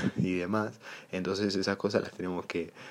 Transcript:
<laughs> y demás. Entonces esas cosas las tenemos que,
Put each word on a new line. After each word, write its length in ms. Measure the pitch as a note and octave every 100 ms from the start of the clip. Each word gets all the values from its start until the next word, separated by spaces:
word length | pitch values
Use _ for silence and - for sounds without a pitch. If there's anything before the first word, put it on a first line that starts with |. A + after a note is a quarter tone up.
<laughs> 140 | - -
y 160 | F#2
demás. 460 | F2+ F2 G#2+ G#2+ - - - -
Entonces 440 | F#2 F2+ G2 G#2 F#2+
esas 220 | F#2+ G2
cosas 240 | G2+ G2+
las 100 | -
tenemos 340 | - F2+ F2+ -
que, 280 | F2 E2 - -